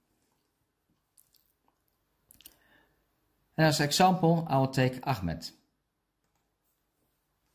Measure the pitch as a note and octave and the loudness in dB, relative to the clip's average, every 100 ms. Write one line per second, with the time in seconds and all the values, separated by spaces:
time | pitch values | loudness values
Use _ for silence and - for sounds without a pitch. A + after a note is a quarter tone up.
0 | _ _ _ _ _ _ _ _ _ _ | _ _ _ _ _ _ _ _ _ _
1 | _ _ _ _ _ _ _ _ _ _ | _ _ _ _ _ _ _ _ _ _
2 | _ _ _ _ - _ _ _ _ _ | _ _ _ _ -20 _ _ _ _ _
3 | _ _ _ _ _ - D#3 D3 C#3+ - | _ _ _ _ _ 0 2 2 -2 2
4 | F#3 F3 E3 E3+ E3 C3+ C3+ C3+ B2+ B2+ | 2 4 2 0 0 0 0 0 -2 -2
5 | - A2+ F2+ D2 - - _ _ _ _ | -8 -6 -6 -8 -12 -20 _ _ _ _
6 | _ _ _ _ _ _ _ _ _ _ | _ _ _ _ _ _ _ _ _ _
7 | _ _ _ _ _ | _ _ _ _ _